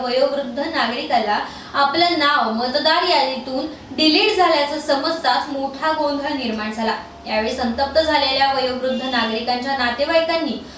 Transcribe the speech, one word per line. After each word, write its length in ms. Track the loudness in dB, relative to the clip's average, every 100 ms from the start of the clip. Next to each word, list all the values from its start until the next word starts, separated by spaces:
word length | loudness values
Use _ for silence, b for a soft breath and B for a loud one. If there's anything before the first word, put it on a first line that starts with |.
वयोवृद्ध 560 | 2 2 2 0 -4 -4
नागरिकाला 800 | -4 0 -2 -2 0 0 2 -2 -2 B B
आपलं 440 | 0 2 4 2 2
नाव 340 | 2 2 2
मतदार 500 | 0 0 0 2 2
यादीतून 640 | 2 2 2 -2 -6 -6 -6 B B 0
डिलीट 400 | 2 4 4 4
झाल्याचं 440 | 4 4 2 -2
समजताच 680 | 0 0 0 -2 0 0 0
मोठा 440 | -4 -4 -2 -2
गोंधळ 360 | 0 0 0 -2
निर्माण 440 | -4 -4 -4 -4
झाला. 240 | -4 -2 -4 -6 -16 -4
यावेळी 260 | -2 -2
संतप्त 480 | 0 -2 0 2 2
झालेल्या 520 | 4 4 2 2 2
वयोवृद्ध 520 | 2 0 0 -2 -2
नागरिकांच्या 720 | -2 -2 0 -2 -2 -2 -2 0
नातेवाईकांनी 880 | 0 0 2 2 2 0 -2 -4 B